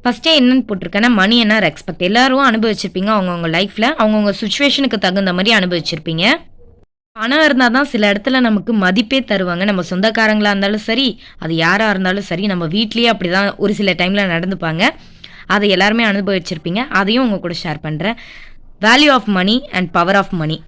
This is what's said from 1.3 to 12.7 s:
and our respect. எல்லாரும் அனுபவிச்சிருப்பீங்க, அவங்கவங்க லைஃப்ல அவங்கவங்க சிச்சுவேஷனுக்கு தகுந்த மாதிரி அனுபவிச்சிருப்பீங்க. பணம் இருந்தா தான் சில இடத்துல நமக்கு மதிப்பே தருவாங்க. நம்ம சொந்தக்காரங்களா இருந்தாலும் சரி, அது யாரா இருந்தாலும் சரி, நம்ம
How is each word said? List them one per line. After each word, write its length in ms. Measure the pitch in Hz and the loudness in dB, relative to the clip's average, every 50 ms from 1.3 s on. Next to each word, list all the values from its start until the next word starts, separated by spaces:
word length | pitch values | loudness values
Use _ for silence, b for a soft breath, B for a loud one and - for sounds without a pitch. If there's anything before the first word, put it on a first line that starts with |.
| 233 240 226 | 4 4 4
and 80 | 208 214 | 2 2
our 80 | 220 190 | 2 2
respect. 360 | 160 - - - - - - 175 180 | 0 -2 -4 -10 -10 -6 -4 -2 0
எல்லாரும் 340 | 214 240 254 269 254 269 277 254 | 2 2 4 4 2 2 2 2
அனுபவிச்சிருப்பீங்க, 600 | 220 226 214 226 208 - - 185 - 180 190 208 220 | 2 2 0 0 -2 -2 -6 -6 -4 -4 -2 0 0
அவங்கவங்க 340 | 208 185 180 175 170 170 165 160 | 0 0 -2 -4 -4 -4 -2 0
லைஃப்ல 320 | 170 202 196 - - 220 262 320 302 | 0 -2 -2 -2 -2 0 0 2 2
அவங்கவங்க 320 | 226 214 214 214 208 208 196 - | 2 2 2 2 2 0 -2 -2
சிச்சுவேஷனுக்கு 580 | 226 208 - - 285 277 262 277 269 254 - 208 208 | -6 -6 -2 0 0 2 2 0 0 -2 -2 0 -2
தகுந்த 280 | 190 180 196 196 190 175 180 | 0 0 0 0 0 0 0
மாதிரி 140 | 190 220 233 | 2 2 2
அனுபவிச்சிருப்பீங்க. 680 | 208 185 180 175 170 156 - 170 156 - 170 160 160 180 226 302 339 - - - - - - - _ _ _ _ _ _ _ _ 226 | 2 2 0 -2 -4 -4 -6 -8 -8 -6 -6 -4 0 2 0 0 0 -4 -16 -20 -20 -20 -20 -20 _ _ _ _ _ _ _ _ -8
பணம் 220 | 220 240 269 311 320 | -4 -2 0 2 2
இருந்தா 200 | 302 277 247 262 233 220 | 2 4 4 2 2 2
தான் 120 | 269 285 277 - | 2 0 0 0
சில 180 | 196 214 202 | 0 2 2
இடத்துல 300 | 202 - - 285 254 262 247 233 | 0 0 -2 0 0 2 2 2
நமக்கு 260 | 214 202 165 - 226 214 | 0 0 0 -2 0 0
மதிப்பே 380 | 190 185 185 226 233 - 269 262 254 - | 2 2 2 0 0 0 0 -2 0 0
தருவாங்க. 360 | 208 190 190 180 175 175 190 208 | -2 -2 0 -2 -2 -2 0 0
நம்ம 140 | 202 185 170 - | 0 -2 -2 -4
சொந்தக்காரங்களா 640 | 185 180 202 226 220 233 220 214 214 214 208 208 202 | -2 0 0 0 0 2 0 2 2 2 2 0 0
இருந்தாலும் 300 | 196 202 196 214 214 214 - | 0 0 -2 -2 -4 -4 -4
சரி, 160 | 226 247 277 247 - B B B B B - | -2 0 -2 -2 -4 B B B B B -6
அது 120 | 160 165 160 160 | -4 -2 0 2
யாரா 240 | 170 185 208 220 214 202 | 2 2 2 2 0 0
இருந்தாலும் 320 | 190 190 185 185 202 190 - | 0 0 -2 -2 -4 -4 -6
சரி, 180 | 175 170 202 208 | -6 -4 -2 -2
நம்ம 160 | 190 175 170 156 | -2 -2 -4 -2